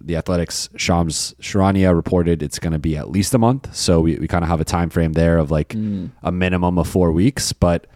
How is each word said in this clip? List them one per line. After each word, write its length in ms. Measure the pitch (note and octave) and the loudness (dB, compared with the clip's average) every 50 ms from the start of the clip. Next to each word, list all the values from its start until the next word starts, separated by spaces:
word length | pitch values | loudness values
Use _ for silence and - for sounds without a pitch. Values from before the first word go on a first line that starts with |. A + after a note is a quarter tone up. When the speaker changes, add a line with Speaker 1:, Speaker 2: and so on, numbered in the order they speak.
Speaker 1:
The 160 | - D#2 E2+ | -8 -6 -4
Athletic's 540 | D#2+ - - F2+ F2 E2+ - - - - - - | -4 -2 0 0 0 -2 -2 -6 -8 -10 -10 -10
Shams 580 | - - - F2+ E2+ E2+ D#2+ D#2 - - - - _ | -6 0 2 2 2 2 0 -2 -4 -6 -8 -10 _
Charania 540 | - - - G2+ F#2+ G2 G2 F#2+ F#2+ F#2 F2 | -14 -4 0 2 2 2 4 4 4 4 4
reported 480 | E2 D#2+ - F#2 F2+ E2+ E2+ E2+ D#2 | 2 2 0 0 2 2 2 0 0
it's 160 | D2 D2 - - | -2 -8 -8 -6
gonna 200 | - E2+ D#2+ D2+ | -4 -4 -4 -2
be 180 | C#2+ D#2+ D#2 | -2 -2 -4
at 140 | D2+ - G1+ | -4 -6 -2
least 240 | D2+ G2+ G2 - - | -2 -2 0 2 2
a 40 | A#2+ | 2
month, 360 | A2+ A#2 C3 C3+ - - - | 4 2 2 0 -4 -10 -10
so 260 | - - - F2 E2 | -4 0 2 2 4
we, 160 | D#2+ E2 D#2+ | 4 2 0
we 120 | - D#2+ D#2 | -2 -4 -2
kinda 180 | - F2 E2+ | -2 -2 0
have 140 | D#2+ F2 D#2 | 0 0 -2
a 40 | D#2+ | 0
time 240 | - - F2 F2 D#2+ | -2 0 -2 -2 0
frame 240 | - E2+ E2 D#2+ D#2 | 0 0 0 0 2
there 240 | E2 E2 E2+ E2+ E2 | 2 2 4 4 2
of, 120 | D#2+ C#2+ | 2 2
like, 200 | D#2+ D2+ D#2 - | 0 -2 -2 -4
Speaker 2:
Mm. 420 | - A2 G#2+ G#2 G2+ F#2+ F2+ - - _ | -6 -6 -4 -4 -4 -6 -8 -10 -12 _
Speaker 1:
a 80 | - F2+ | -6 -4
minimum 480 | F2 F2+ F#2 F2+ F2+ F2+ F2+ F2 F2+ F2 | -2 0 0 0 0 0 0 0 0 0
of 80 | D#2+ | -2
four 260 | - - F#2+ F2+ E2+ | 0 2 2 2 2
weeks. 400 | D#2+ E2+ G2 C3+ - - - - | 2 2 2 0 0 -2 -6 -6
But 340 | - - F#2 F2 F2 - - _ - | -2 0 2 2 2 0 -4 _ -20